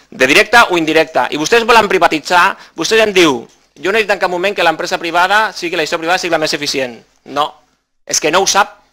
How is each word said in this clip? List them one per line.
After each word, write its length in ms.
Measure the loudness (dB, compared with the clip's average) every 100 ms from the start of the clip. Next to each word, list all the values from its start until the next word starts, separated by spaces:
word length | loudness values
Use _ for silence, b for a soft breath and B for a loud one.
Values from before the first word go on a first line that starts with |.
| B
de 160 | 0 2
directa 400 | 4 4 4 4
o 80 | 2
indirecta.» 480 | 0 0 0 0 -2
I 60 | -4
vostès 320 | 0 0 4
volen 200 | 2 4
privatitzar, 680 | 2 2 0 0 2 2 -2 B
vostè 280 | -8 -2 0
em 80 | 2
diu: 340 | 4 2 2 -6 _ _ -10
«Jo 160 | -4
no 60 | -2
he 40 |
dit 80 | -2
en 80 | -2
cap 140 | -2
moment 240 | -2 -4 -2
que 80 |
l'empresa 320 | -2 -2 -4 -6
privada 540 | -4 0 2 2 0
sigui 240 | -4 -8 -4
la 80 |
gestió 160 | -4 -4
privada 180 | -2 -2
sigui 140 | 0
la 80 | -2
més 160 | -2 -4
eficient.» 480 | -4 -4 -6 -10 _ _ -10
No, 260 | -6 -6 -6 _ _ _ _ -8
és 120 | -4
que 140 | 0
no 80 | 0
ho 60 | 0
sap. 320 | 0 -2 -4 _